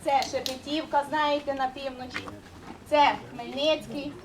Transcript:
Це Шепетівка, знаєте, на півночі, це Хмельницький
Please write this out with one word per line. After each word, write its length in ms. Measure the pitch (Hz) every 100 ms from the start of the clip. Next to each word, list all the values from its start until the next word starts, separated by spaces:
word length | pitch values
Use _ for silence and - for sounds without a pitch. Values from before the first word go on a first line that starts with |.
Це 180 | 302 277
Шепетівка, 800 | 247 269 247 262 - 302 311 294 285
знаєте, 460 | 302 294 294 294
на 120 | 269 262
півночі, 600 | 277 269 254 254 247 - - - - - 165 -
це 220 | 294 285 - -
Хмельницький 800 | - 240 262 302 302 220 214 285 285